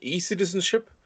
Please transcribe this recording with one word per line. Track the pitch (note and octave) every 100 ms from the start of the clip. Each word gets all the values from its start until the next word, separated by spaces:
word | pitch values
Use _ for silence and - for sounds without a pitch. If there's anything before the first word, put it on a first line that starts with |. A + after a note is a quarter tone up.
E-Citizenship | B2 E3+ F3 F3+ F#3 F#3 E3+ A3+ - _